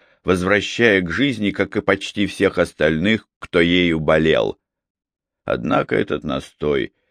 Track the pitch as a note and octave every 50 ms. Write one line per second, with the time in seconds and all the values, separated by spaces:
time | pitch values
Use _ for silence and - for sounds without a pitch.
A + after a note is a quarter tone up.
0 | _ _ _ _ _ - F#2 F2+ F2+ F#2 G2+ G2+ F#2 - - - A#2 A#2 G2 F#2+
1 | F2+ E2+ E2 A2 C3+ C#3+ B2 G#2+ G#2 G2 F#2 - G2 - - G#2 - - G2+ G2
2 | - - - G2+ G2+ F#2 - - G2+ F#2 - F#2 E2+ D#2+ - - D#2 D#2 D#2+ D#2
3 | E2+ G#2 A2+ G#2 - _ _ _ - - - F2 E2+ E2+ F2 F2+ F2+ E2+ D#2+ D#2+
4 | D2+ D2+ D#2+ D#2+ D#2+ D#2+ D2 A#1+ A1 G1+ - - _ _ _ _ _ _ _ _
5 | _ _ _ _ _ _ _ _ _ - - B1+ - - - - - - - G#2+
6 | A2 - - - - D2+ C2 C2+ - - _ _ D2 D2 C#2+ C2+ G#1 - _ _
7 | _ _